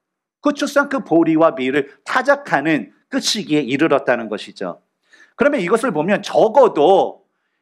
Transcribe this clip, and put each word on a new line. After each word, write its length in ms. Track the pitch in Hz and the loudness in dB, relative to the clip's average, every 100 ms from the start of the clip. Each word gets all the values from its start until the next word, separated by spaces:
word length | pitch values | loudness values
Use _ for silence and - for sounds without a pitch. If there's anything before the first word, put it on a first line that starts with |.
| _ _ _ _ | _ _ _ _
그 140 | 294 | -4
추수한 340 | 285 294 285 285 | -2 -2 0 0
그 120 | 269 | -4
보리와 500 | - 160 160 160 165 | 0 0 2 4 2
밀을 480 | - 131 143 135 - | 2 -2 -2 -4 -10
타작하는 880 | - 262 254 285 - 156 147 147 107 _ _ | -6 -4 0 -2 0 -2 0 -2 -4 _ _
그 100 | 269 | -6
시기에 420 | - 214 151 151 | -4 -6 -2 -2
이르렀다는 680 | 123 131 156 139 - 120 113 | 0 0 2 2 0 -2 -4
것이죠. 520 | 104 - - 92 82 _ _ _ _ _ | -10 -12 -12 -10 -10 _ _ _ _ _
그러면 260 | - 269 294 | -2 0 0
이것을 300 | 170 226 254 | -2 -2 -2
보면 320 | 196 190 196 | -2 -2 -2
적어도 1000 | - 143 208 220 240 165 147 190 117 - _ _ _ _ | -2 0 2 4 4 4 4 4 0 -6 _ _ _ _